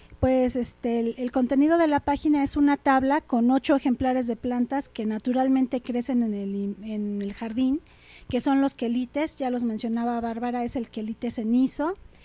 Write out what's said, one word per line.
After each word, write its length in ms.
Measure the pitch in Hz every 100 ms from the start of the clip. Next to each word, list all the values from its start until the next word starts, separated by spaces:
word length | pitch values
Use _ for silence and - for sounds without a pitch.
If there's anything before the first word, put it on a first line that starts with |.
| - -
pues, 340 | 262 262 254 247
este, 440 | 240 - 240 233
el, 160 | 233 254
el 140 | 247
contenido 480 | 262 247 277 302 339
de 80 | 320
la 120 | 285
página 440 | - 285 311 294
es 120 | 277 294
una 220 | 285 285
tabla 440 | 285 262 262 302
con 280 | - 240 240
ocho 260 | 262 - 269
ejemplares 520 | 285 240 262 254 240
de 80 | 226
plantas 520 | 247 247 240 277 -
que 200 | - 214
naturalmente 720 | 214 247 247 262 262 262 262
crecen 400 | - 240 240 247
en 140 | 226 202
el 200 | 196 202
in-, 220 | 202 196
en 380 | 220 214 208 202
el 100 | 202
jardín, 480 | 208 226 220 262 294 - _ - - -
que 100 | 240
son 220 | 285 269
los 140 | 277 -
quelites, 600 | 233 240 247 285 311 -
ya 140 | 254
los 140 | 247
mencionaba 580 | 240 214 226 226 233 233
Bárbara, 420 | 233 226 240 247
es 120 | 240 262
el 140 | 226
quelite 420 | 226 214 226 240
cenizo, 640 | 233 220 247 262 - 302 392 - -